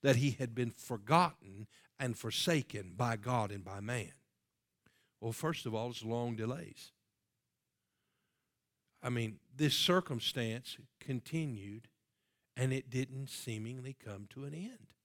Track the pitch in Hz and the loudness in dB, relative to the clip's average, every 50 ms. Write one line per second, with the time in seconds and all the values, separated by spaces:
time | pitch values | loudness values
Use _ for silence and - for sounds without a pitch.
0 | - 139 135 120 135 143 120 - 135 120 113 120 123 117 110 - - - 127 110 | 8 8 8 8 8 4 2 2 -2 -4 0 0 0 0 -2 -6 -8 -6 -6 -6
1 | 98 110 147 165 180 170 131 _ - 98 95 95 107 - - - - - _ _ | 2 6 8 8 8 6 4 _ -16 -18 -14 -14 -14 -14 -16 -20 -20 -20 _ _
2 | 139 127 113 - - 113 104 - - - 170 156 131 - - - 98 92 87 92 | -2 -2 -2 -2 -2 -2 0 0 4 4 4 4 2 0 -6 -8 -8 -8 -2 0
3 | 127 120 117 107 104 123 127 120 110 101 101 101 92 90 95 98 101 107 123 120 | 0 2 2 0 0 0 2 2 2 0 -2 -6 -8 -8 -8 -8 -6 -4 -4 -4
4 | 101 80 - _ _ _ _ _ _ _ _ _ _ _ _ _ _ _ _ _ | -4 -6 -10 _ _ _ _ _ _ _ _ _ _ _ _ _ _ _ _ _
5 | _ _ _ _ - 117 113 - - 160 165 - - 127 110 110 113 123 120 - | _ _ _ _ -6 -6 -4 0 0 0 0 0 -2 -2 -2 -2 -2 -2 -6 -6
6 | 113 110 117 117 120 120 117 110 110 113 127 156 175 - - - - - _ _ | -4 -2 -2 0 0 -2 -2 -2 -2 -2 -2 -4 -8 -12 -14 -16 -18 -20 _ _
7 | _ _ _ _ _ _ _ _ _ _ _ _ _ _ _ _ _ _ _ _ | _ _ _ _ _ _ _ _ _ _ _ _ _ _ _ _ _ _ _ _
8 | _ _ _ _ _ _ _ _ _ _ _ _ _ _ _ _ _ _ _ _ | _ _ _ _ _ _ _ _ _ _ _ _ _ _ _ _ _ _ _ _
9 | - 127 123 120 117 110 107 - _ _ - 131 151 147 135 - - - 175 185 | -4 -2 0 0 0 -2 -4 -8 _ _ -2 2 4 4 4 4 4 6 6 6
10 | 180 - 143 117 - - - 135 117 113 110 120 127 - - - 147 - _ _ | 4 2 -2 -2 -2 -2 -2 0 0 0 -2 -4 -6 -10 -14 -14 -14 -20 _ _
11 | - - 135 123 - - - 165 160 147 123 104 98 101 101 113 120 - _ _ | -6 -4 -4 -2 -2 -2 -2 -2 -2 -2 -4 -6 -6 -8 -10 -10 -12 -16 _ _
12 | _ _ _ _ _ _ _ _ _ _ _ - 127 131 131 135 131 - 120 131 | _ _ _ _ _ _ _ _ _ _ _ 0 2 2 2 0 -2 -2 -2 -2
13 | 135 135 131 135 135 131 - - - - 113 107 107 113 123 131 127 131 135 _ | -2 -2 -4 -8 -8 -8 -8 -10 -6 -6 -4 -4 -4 -6 -6 -8 -8 -10 -12 _
14 | - 107 101 98 101 - - 131 139 143 147 160 180 233 262 220 - - - _ | -10 -12 -10 -10 -12 -14 -12 -10 -10 -8 -8 -8 -8 -10 -10 -14 -20 -20 -20 _
15 | _ | _